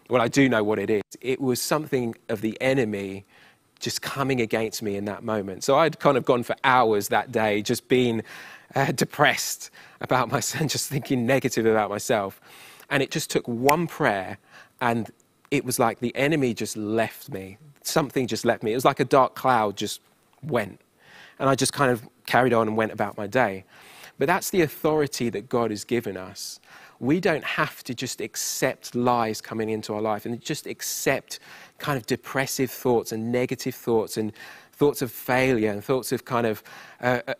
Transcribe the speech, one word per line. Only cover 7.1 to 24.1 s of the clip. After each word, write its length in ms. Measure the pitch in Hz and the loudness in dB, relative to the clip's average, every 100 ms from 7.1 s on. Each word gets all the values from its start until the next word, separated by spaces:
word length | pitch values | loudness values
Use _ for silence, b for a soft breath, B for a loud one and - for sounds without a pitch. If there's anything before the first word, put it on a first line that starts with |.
| 110 104 | 0 0
day, 300 | 120 110 104 | 0 0 0
just 260 | 107 120 - | 0 -2 2
being, 360 | 127 123 113 - B B B B - | 2 4 0 -4 B B B B -2
uh, 160 | 139 | -2
depressed 800 | 139 139 - 143 - - - - B B B | 0 -2 2 2 2 -4 -8 -12 B B B
about 320 | - 127 127 | -2 0 2
<laughs> 40 | 127 | -2
myself, 360 | - - 151 | -2 -2 -2
just 180 | 120 - | -2 -4
thinking 360 | 135 - 131 117 | -4 -2 0 2
negative 400 | 135 123 - 113 | 2 2 0 2
about 240 | 110 101 | 4 2
myself. 520 | 104 - 113 98 - B B B B B | -2 0 0 0 -8 B B B B B
And 140 | 139 | -2
it 80 | 135 | 0
just 180 | 160 - | -4 -2
took 180 | - - | -4 -2
one 400 | 117 131 160 165 | 0 4 4 2
prayer, 500 | - 143 98 92 101 B B B B | 0 0 2 -4 -10 B B B B
and 320 | 120 117 104 - _ _ - | 0 0 -2 -10 _ _ -4
it 120 | 143 123 | -2 -2
was 140 | 120 | 2
like 200 | 117 104 | 2 2
the 160 | 120 - | -6 0
enemy 380 | 139 156 131 | 0 2 0
just 220 | 107 107 110 | -2 -6 -6
left 520 | 104 113 107 - - | -2 0 0 -4 -14
me. 280 | 95 95 98 147 - | -12 -12 -18 -20 -14
Something 460 | - - 135 139 123 | -2 0 0 -2 -2
just 180 | 110 117 | 0 0
left 160 | 107 | 0
me. 80 | 113 | 0
It 40 | 120 | 2
was 100 | 143 | 2
like 140 | 139 | 2
a 60 | 135 | 4
dark 300 | 139 127 - | 6 4 2
cloud 420 | 131 120 107 95 | 2 4 2 -2
just 240 | 104 - _ _ _ _ | -6 -8 _ _ _ _
went. 360 | - 120 98 - _ _ B B B B | -4 -2 -2 -10 _ _ B B B B
And 100 | 135 | 0
I 60 | 135 | 2
just 180 | 135 | 2
kind 180 | - 135 | 2 2
of 160 | 120 123 _ - | 2 -2 _ 2
carried 280 | 120 131 | 4 6
on 140 | 113 110 | 4 2
and 80 | 110 | 2
went 140 | 110 | 0
about 260 | 107 104 104 | 0 -4 -4
my 100 | 104 | -2
day. 360 | 123 113 95 - B B B B | 2 0 -2 -12 B B B B